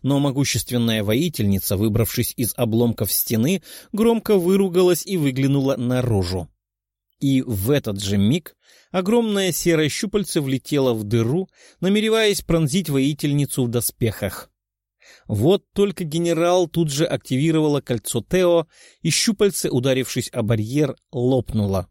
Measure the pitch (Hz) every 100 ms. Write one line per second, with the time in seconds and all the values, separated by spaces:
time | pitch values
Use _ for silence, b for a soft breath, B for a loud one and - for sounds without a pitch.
0 | 127 139 143 131 135 117 - 123 117 110
1 | 101 113 170 - 104 98 - 95 110 107
2 | 110 - 110 - 113 - 117 113 117 110
3 | 101 - - 113 123 190 B B B 202
4 | 233 233 - 208 175 190 196 170 180 175
5 | - 185 143 131 135 139 135 135 120 127
6 | 123 104 87 92 80 _ _ _ _ _
7 | _ _ 143 135 123 101 101 143 - 98
8 | 101 101 101 165 - _ b b b 180
9 | 185 240 226 202 190 160 175 165 151 -
10 | 214 208 196 170 139 131 - 147 131 113
11 | 104 113 113 165 190 b b b 185 208
12 | 220 220 214 196 - 170 156 165 170 139
13 | 135 151 151 143 139 - 123 117 - -
14 | 110 - 98 - - _ _ _ _ _
15 | b b b 104 135 196 _ - 202 -
16 | 165 160 170 165 175 180 165 165 165 139
17 | 160 139 - 131 160 160 151 143 - 120
18 | - 117 - 180 180 170 160 b b b
19 | 165 147 - 202 208 - 156 139 131 131
20 | 123 131 - 123 110 113 107 139 151 -
21 | _ 123 123 131 - 113 101 95 -